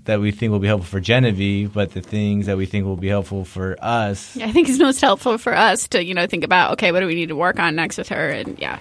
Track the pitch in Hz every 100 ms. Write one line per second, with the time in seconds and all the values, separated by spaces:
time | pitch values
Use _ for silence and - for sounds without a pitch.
0 | - 107 104 101 113 104 98 104 90 95
1 | 90 120 123 95 98 101 104 104 98 95
2 | - 107 104 101 98 95 92 104 98 92
3 | 95 101 98 98 92 95 95 - 113 117
4 | 104 98 - 254 226 262 294 262 277 262
5 | 285 196 254 226 247 180 214 180 - 202
6 | 175 185 175 170 151 180 151 - 185 175
7 | 190 170 165 151 175 185 170 160 160 -
8 | 160 - 156 123 - - 64 67